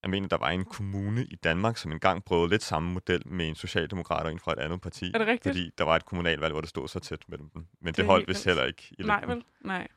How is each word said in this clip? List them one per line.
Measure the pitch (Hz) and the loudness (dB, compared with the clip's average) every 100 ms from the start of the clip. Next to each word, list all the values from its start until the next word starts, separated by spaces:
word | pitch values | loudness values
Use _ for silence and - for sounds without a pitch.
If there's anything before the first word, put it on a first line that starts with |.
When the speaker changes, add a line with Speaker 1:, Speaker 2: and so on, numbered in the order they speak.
Speaker 1:
Jeg | 98 | -2
mener, | 98 95 | -2 0
der | - | 0
var | 65 | 2
en | 90 95 | 0 -2
kommune | - 101 98 98 113 - | -6 -6 -4 -2 -2 -4
i | - | -2
Danmark, | 85 82 110 113 | 2 4 2 0
som | - | -6
engang | 78 98 90 | 2 2 2
prøvede | - 87 85 | 2 2 4
lidt | 107 | 2
samme | - 78 85 | 2 0 0
model | 90 - 90 - | -4 0 0 0
med | 90 80 | -4 -4
en | 78 | -4
socialdemokrat | 90 - 78 95 82 80 80 | -4 -2 -2 -4 -2 -2 -2
og | |
en | 82 | -4
fra | - | -4
et | 80 | -2
andet | 73 90 | -2 -4
parti. | 90 - 90 | -8 -8 -4
Speaker 2:
Er | 226 | -2
det | 220 | 0
rigtigt? | 240 98 90 | 0 0 -2
Speaker 1:
Fordi | 85 - | -4 -2
der | |
var | 78 82 | 4 4
et | - | 2
kommunalvalg, | 90 85 76 78 | -2 0 2 0
hvor | 76 | -2
det | 78 | -4
stod | - 69 | -8 -6
så | 90 | -8
tæt | - 78 - | -8 -12 -10
mellem | 76 76 | -14 -14
dem. | - 82 _ | -16 -16 _
Men | 85 | -6
det | 80 | 0
Speaker 2:
Det | |
er | 95 | 6
Speaker 1:
holdt | 92 | 6
Speaker 2:
helt | 87 | 6
Speaker 1:
vist | 92 95 | 0 2
Speaker 2:
vildt. | 82 | 2
Speaker 1:
heller | 65 | 2
ikke | - - - | -2 -16 -8
i | |
Speaker 2:
Nej, | 208 202 | -2 0
Speaker 1:
længden. | - 240 | 0 -6
Speaker 2:
vel? | - _ | -8 _
Nej. | 196 185 - | -8 -6 -8